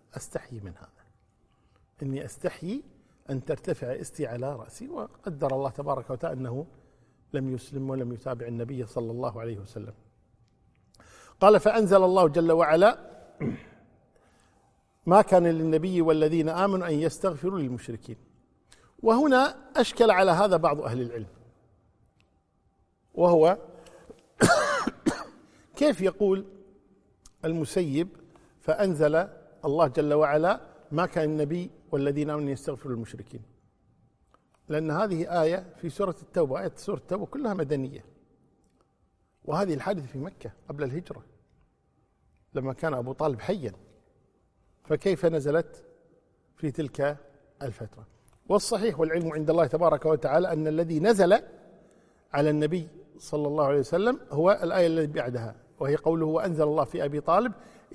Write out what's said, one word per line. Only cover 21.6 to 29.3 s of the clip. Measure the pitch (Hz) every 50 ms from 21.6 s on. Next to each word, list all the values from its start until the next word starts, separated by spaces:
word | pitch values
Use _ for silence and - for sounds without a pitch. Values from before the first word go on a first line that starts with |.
| _ _ _ _ _ _ _ _ _ _ _ _ _ _ _ _ _ _ _ _ _ _ _ _ _ _ _ _ _ _ -
وهو | - 170 175 175 160 156 170 196 - - - - - - - - - - - - _ _ _ _ -
<coughs> | - 640 679 605 605 587 587 539 453 - - - - - - - - - - - - _ _ _ _ _ -
كيف | - 285 302 226 -
يقول | 190 190 185 - 208 196 190 196 196 - - - - - - _ _ _ _ _ _ _ _ _ _ - _ _ -
المسيب: | 160 165 170 147 - - 190 180 151 135 147 175 196 - - - - _ - _ _ _ _
"فأنزل | - - 214 - 208 190 170 147 156 151 151 160 185 196